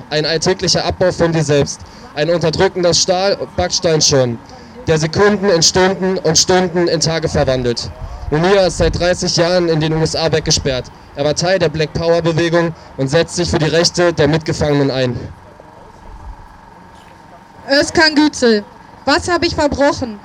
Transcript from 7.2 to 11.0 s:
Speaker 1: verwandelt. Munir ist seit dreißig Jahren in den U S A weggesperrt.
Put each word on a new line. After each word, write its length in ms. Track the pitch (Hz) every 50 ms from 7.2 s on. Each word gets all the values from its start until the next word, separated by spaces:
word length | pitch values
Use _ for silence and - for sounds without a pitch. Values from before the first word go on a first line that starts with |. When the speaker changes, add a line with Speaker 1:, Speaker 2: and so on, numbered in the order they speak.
| 156 151
Speaker 1:
verwandelt. 640 | - 156 143 135 131 131 123 120 120 117 - - - - - - - - - -
Munir 380 | 143 151 170 185 202 202 185 175
ist 100 | 165 -
seit 200 | 175 160 147 -
dreißig 360 | 170 180 180 175 - 180 - -
Jahren 320 | 165 170 180 185 175 170
in 100 | 165 156
den 120 | 156 160 156
U 100 | 156 160
S 120 | 156 -
A 160 | 139 160 160
weggesperrt. 540 | 147 160 156 160 151 - - 143 131 127 127 - - -